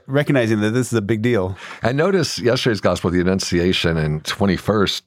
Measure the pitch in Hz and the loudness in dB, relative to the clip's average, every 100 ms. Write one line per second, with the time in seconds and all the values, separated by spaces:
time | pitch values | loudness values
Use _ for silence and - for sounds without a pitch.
0 | - 135 143 139 110 110 107 120 120 117 | -4 -2 0 0 2 2 2 0 0 -2
1 | 101 113 120 117 92 98 - - 113 139 | 0 0 2 0 0 -6 -14 -6 -4 0
2 | 190 190 143 - 113 127 131 104 101 87 | 0 2 0 -2 0 2 0 0 0 0
3 | 92 87 87 95 - 87 87 90 87 82 | 0 2 2 0 0 0 2 0 0 0
4 | 78 76 - - 101 82 - 104 92 - | 0 -2 -4 -2 0 0 0 0 0 -2